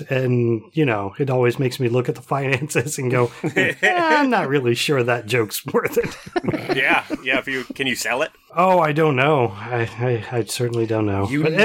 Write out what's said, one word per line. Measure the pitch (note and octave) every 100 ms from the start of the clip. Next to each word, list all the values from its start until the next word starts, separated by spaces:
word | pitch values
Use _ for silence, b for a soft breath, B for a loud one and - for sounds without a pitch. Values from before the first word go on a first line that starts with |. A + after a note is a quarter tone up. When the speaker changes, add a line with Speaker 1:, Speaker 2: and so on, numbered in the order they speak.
| D3+
Speaker 1:
and, | C3 B2+ B2 A#2+ A2+ -
you | D#3+ C#3+
know, | G#2+ G2 -
it | C3+
always | B2+ B2 A#2+
makes | B2+ B2+
me | B2
look | B2 B2
at | -
the |
<laughs> | - C#3
finances | C3+ C3 D3 D3+ C3 C#3+
and | B2+
go, | B2+ A#2+ -
"Eh, | D#3 F#3+ F#3 -
I'm | D4+ F4+ E4 D4+ C#4
not | G#3+ C#3
really | C#3+ A#2+ A#2+
sure | - C#3
that | A#2+ A#2+ A2
joke's | B2 G#2 - C#3
worth | A#3 E3+ A#4
it." | - - - -
<laughs> | - E4 - C#3
Speaker 2:
Yeah, | C3+ D3 - D4
yeah, | B2+ C3
if | C#3
you, | C3 A#2+
can | - C3+
you | A2+
sell | A2 B2
it? | D#3+ - _ E3
Speaker 1:
Oh, | F#3 F3+
I | D#3
don't | D3+ D#3 C3
know. | C#3 D3 A#2 G2+
I, | A2+ A#2+ A2+ A2+
I, | B2+ A#2 - A#2+
I | G#2
certainly | - A#2+ A#2 A2+
don't | A2 G#2+
know. | G2 G2
Speaker 3:
You | C#3+
Speaker 1:
But | D#3
Speaker 3:
know | E3